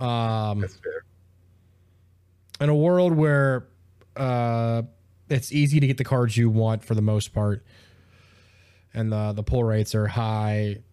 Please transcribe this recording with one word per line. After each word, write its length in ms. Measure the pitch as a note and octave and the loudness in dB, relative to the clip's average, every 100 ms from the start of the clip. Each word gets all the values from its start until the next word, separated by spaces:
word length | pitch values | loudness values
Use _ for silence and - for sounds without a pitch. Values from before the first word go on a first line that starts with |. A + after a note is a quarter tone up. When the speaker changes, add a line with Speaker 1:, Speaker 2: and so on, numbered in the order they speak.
Speaker 1:
Um, 600 | B2 A#2+ A2+ A2+ G#2+ G#2 | -4 -2 -2 -2 -2 -4
Speaker 2:
That's 140 | F#2+ - | -6 -8
fair. 260 | - D#2 - _ _ _ _ _ _ _ _ _ _ _ _ _ _ - | -12 -12 -14 _ _ _ _ _ _ _ _ _ _ _ _ _ _ -4
Speaker 1:
in 80 | D3 | 0
a 60 | D3+ | 2
world 380 | D#3+ F3+ F3+ | 4 4 4
where, 540 | D#3+ D#3 C#3+ C3+ B2+ - _ _ _ _ - | 2 4 4 2 0 -4 _ _ _ _ -6
uh, 680 | C3 B2 A#2+ A#2 A#2 A#2 A#2 - _ _ - | -2 0 0 0 0 -2 -4 -12 _ _ -4
it's 220 | C#3 - | -4 -2
easy 280 | D3 C#3+ D3+ | 0 2 4
to 80 | C#3 | 2
get 100 | B2+ | 0
the 60 | B2 | 0
cards 320 | C3 A#2+ A2 | 0 0 2
you 120 | A#2 | 2
want 340 | A2 A2 A2 - | 4 2 -2 -2
for 100 | A2 | 0
the 60 | |
most 320 | G#2+ G#2+ - | 2 0 -2
part, 300 | A2 G#2 G2+ - - - _ _ _ _ _ _ _ _ _ _ | -2 -2 -2 -8 -20 -20 _ _ _ _ _ _ _ _ _ _
and 180 | A#2 A2 | -6 -4
the, 220 | G#2+ G#2+ | -2 -4
the 100 | G#2 | -6
pull 200 | G#2 B2+ | -2 0
rates 300 | A2+ A2 G#2 | 0 0 0
are 140 | A2 G#2 | 0 0
high 680 | A#2+ A2+ A2 G#2+ G#2+ G#2 G2+ - | -2 -2 -2 -2 -2 -2 -6 -12